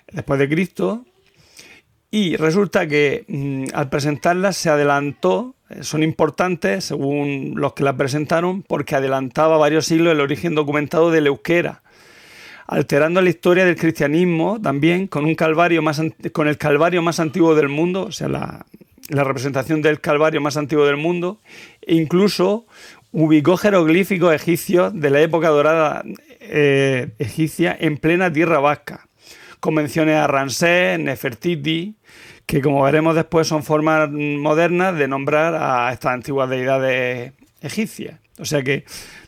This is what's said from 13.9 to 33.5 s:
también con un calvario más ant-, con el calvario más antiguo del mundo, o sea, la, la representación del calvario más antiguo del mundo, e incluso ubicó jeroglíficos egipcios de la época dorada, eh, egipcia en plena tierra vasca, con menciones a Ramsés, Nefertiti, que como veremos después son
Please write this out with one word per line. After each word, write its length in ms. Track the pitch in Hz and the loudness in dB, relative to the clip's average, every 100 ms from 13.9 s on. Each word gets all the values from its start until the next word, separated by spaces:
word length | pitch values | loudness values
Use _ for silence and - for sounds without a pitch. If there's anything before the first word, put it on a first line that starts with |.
| 160 147 156 180 165 170 220 | 0 0 2 2 2 -2 -2
también 460 | 202 139 156 175 196 | -2 0 2 2 -2
con 160 | 151 | -2
un 120 | 156 156 | -2 0
calvario 460 | 160 160 170 165 | 0 2 2 2
más 180 | 156 147 | 0 -2
ant-, 320 | 160 - 147 | -4 -6 -8
con 180 | 165 151 | -2 -2
el 80 | 151 | 0
calvario 440 | 151 147 170 180 | 0 2 2 2
más 180 | 170 160 | 0 -2
antiguo 340 | 160 127 165 156 | -2 2 4 4
del 140 | 143 | 2
mundo, 340 | 147 175 190 | 0 -2 -2
o 80 | 180 | -6
sea, 160 | - 135 | -8 -6
la, 380 | 135 - - - - - _ - | -6 -8 -12 -20 -20 -20 _ -6
la 160 | 139 | -2
representación 580 | 135 131 139 135 120 160 | -2 -2 -4 -4 -2 0
del 200 | 156 151 | 0 0
calvario 400 | 170 147 156 156 | 0 2 2 0
más 160 | 147 143 | -2 -4
antiguo 280 | 147 151 143 | -2 2 2
del 120 | 143 | 2
mundo, 420 | 156 175 175 214 _ - - _ | -2 -2 -4 -8 _ -20 -20 _
e 140 | - 165 | 0 0
incluso 720 | 156 180 202 - 185 214 - - - - _ | 2 2 2 2 0 -2 -6 -20 -20 -20 _
ubicó 420 | 185 156 156 151 180 | 0 4 4 4 2
jeroglíficos 800 | 214 190 156 170 185 190 175 | 4 4 4 2 2 0 2
egipcios 600 | 151 - 170 - 175 190 | 2 0 -2 0 0 0
de 160 | 202 147 | 0 2
la 120 | 139 | 4
época 260 | 165 165 165 | 4 2 2
dorada, 540 | 147 147 165 151 - - - - - | 4 4 2 0 -2 -8 -16 -20 -20
eh, 720 | - 151 147 139 135 131 123 - | -6 0 2 2 2 0 -4 -8
egipcia 560 | 123 - 160 - 170 - | -8 -4 -4 0 -2 0
en 180 | 165 151 | -2 -2
plena 340 | 160 175 185 | 0 0 0
tierra 280 | 151 165 156 | 0 2 2
vasca, 480 | 143 147 - - _ _ - - - - | 2 0 -6 -18 _ _ -20 -20 -20 -8
con 140 | 160 | -2
menciones 420 | 156 147 165 156 156 | -2 -2 0 2 2
a 120 | 147 | 2
Ramsés, 720 | 139 135 117 170 175 185 175 | 0 -2 -2 2 2 2 -2
Nefertiti, 1000 | 143 127 135 113 175 165 143 160 190 214 _ - - - - | -4 -4 -6 -6 -4 -4 -2 -4 -6 -12 _ -20 -20 -18 -4
que 160 | 151 | -2
como 220 | 143 139 | 0 2
veremos 320 | 135 151 160 160 | 2 2 2 0
después 320 | 160 165 | 0 0
son 160 | 156 | 0